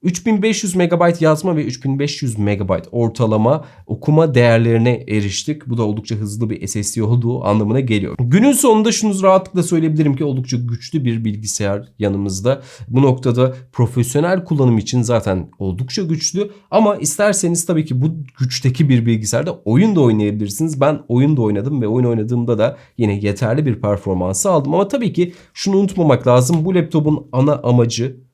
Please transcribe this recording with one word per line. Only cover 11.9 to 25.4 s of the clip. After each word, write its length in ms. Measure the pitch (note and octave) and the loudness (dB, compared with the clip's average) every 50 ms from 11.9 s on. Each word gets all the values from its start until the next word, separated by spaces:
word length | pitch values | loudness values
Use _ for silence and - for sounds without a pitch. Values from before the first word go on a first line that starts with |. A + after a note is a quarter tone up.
| _ _ | _ _
yanımızda. 640 | G#2 G2+ G2 G2 G2 G2+ F#2+ F#2 G2 A#2+ C3+ C3+ - - - - A2 - | -2 -2 0 0 -2 -4 -4 -2 0 0 -2 -2 -4 -18 -20 -20 -14 -2
Bu 140 | A#2 B2+ C#3 | 0 2 4
noktada 520 | C#3 B2+ B2+ - C3 A#2 B2 B2+ C3 B2+ - - _ _ | 4 2 2 0 -2 2 2 2 0 0 -4 -16 _ _
profesyonel 720 | - B2 A2 - B2+ A#2+ A#2+ - C#3+ D#3 F3 F#3 F#3+ F#3 | -2 -2 0 2 -2 -2 0 0 0 0 2 0 -2 -2
kullanım 340 | - E3 D3 C3 B2 A#2 A2 | -2 0 2 4 4 4 2
için 240 | G2+ - - B2+ A#2+ | 0 0 -2 -2 0
zaten 480 | A2+ A#2+ A2+ F#2+ G#2+ F#2+ F#2 E2 - _ _ | 2 0 0 0 0 -2 -2 -4 -8 _ _
oldukça 440 | G2+ F#2+ F2+ F2+ B2+ B2+ - - G3 | -6 -6 -4 -4 -6 -6 -4 -6 -4
güçlü 480 | D#3+ E3 D#3 - - - F3+ G3+ G3+ - - _ _ | -4 -4 -4 -4 -4 -4 -4 -6 -6 -8 -18 _ _
ama 260 | - G3 A3+ G#3 G#3 | 0 2 2 2 0
isterseniz 680 | - - - - - G#3 G#3 G3+ G#3 - F3 E3+ E3 - | 0 -4 -6 -2 0 0 0 0 0 0 -2 -2 -2 -2
tabii 180 | - F3 D#3+ D#3 | -2 0 -2 0
ki 180 | D#3 C3 B2 C3 | -2 -2 -2 -2
bu 40 | D#3 E3 E3 D3 - _ - | -2 -2 -4 -10 -14 _ -4
güçteki 500 | C3 B2+ - - - C3 B2+ - C3 C#3 | -4 -4 -4 -2 -2 -2 2 2 2 4
bir 180 | C3 B2 A2+ | 4 2 4
bilgisayarda 540 | A#2 A#2 A2 G#2+ G#2 - A#2 - - - - _ | 2 0 0 -2 -2 -2 -2 -2 -4 -8 -8 _
oyun 320 | G2+ A2+ C3 G3 A3+ G#3 | 0 2 4 4 4 4
da 40 | F3 | 4
oynayabilirsiniz. 800 | C#3 A#2+ A2 G#2+ G#2 G#2 G#2 G#2+ G#2+ G2+ G2 - D#3 E3 D3+ C3 | 4 4 4 2 2 0 0 -2 -4 -6 -4 -4 -4 -4 -2 0
Ben 200 | C3+ C#3+ D#3 D3 - _ | 0 0 0 -2 -4 _
oyun 280 | A#2+ B2 C3+ C#3+ D#3 | 0 2 2 2 2
da 60 | C3 A#2 | 2 2
oynadım 400 | G#2+ A2 G2+ G#2 C3+ D3+ C#3 A#2 | 0 0 -2 -2 -4 -4 -2 -2
ve 60 | G#2 | 0
oyun 180 | G#2+ B2 B2+ | 0 0 0
oynadığımda 520 | A#2+ A#2 A2+ G#2+ A2+ B2 A#2+ A#2+ A#2 A#2+ G#2 | 0 0 0 -2 -2 -2 -2 0 0 0 0
da 180 | G#2+ B2 - - - _ _ - | 0 -2 -2 -6 -18 _ _ -2
yine 200 | A#2 G#2 G2+ G2+ G2+ | 0 0 0 0 -2
yeterli 440 | G2+ G2+ - - A2 A#2 C#3+ D#3 | -2 -2 0 -2 -2 0 0 0
bir 140 | C3+ A2+ - | 0 -2 -2
performansı 680 | - G#2 G#2 F#2+ - G2+ F#2+ F2+ F2+ F2+ F#2+ - - G3+ | 0 -2 -2 -2 -2 -4 -2 -2 -2 -2 -2 -2 0 2
aldım 240 | F#3 D#3+ C3+ C3+ D#3 | 2 2 0 0 0
ama 140 | F3+ G3+ G3 | 0 0 0
tabii 240 | - C#4 A#3+ F#3+ - | -2 -2 -2 -2 0
ki 200 | - F3 F3 F3 - | -2 -2 -2 -4 -14